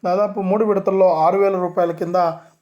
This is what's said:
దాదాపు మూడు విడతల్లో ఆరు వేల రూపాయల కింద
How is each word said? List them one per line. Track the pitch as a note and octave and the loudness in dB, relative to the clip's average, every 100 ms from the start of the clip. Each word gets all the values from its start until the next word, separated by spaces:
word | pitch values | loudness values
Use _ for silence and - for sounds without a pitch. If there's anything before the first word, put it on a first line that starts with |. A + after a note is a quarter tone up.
| F#3 | -2
దాదాపు | F#3 G#3 G3+ F#3+ | 0 -2 -2 -2
మూడు | G#3 A3 | 0 2
విడతల్లో | G3 F#3+ F#3+ F#3 D#3+ | 0 0 2 2 4
ఆరు | D#3+ G3 | 2 2
వేల | G3 F#3+ | 0 0
రూపాయల | F3+ F3 F3 E3 | -4 -2 -2 -2
కింద | E3+ F3+ E3+ E3 - _ | -4 0 -2 -4 -16 _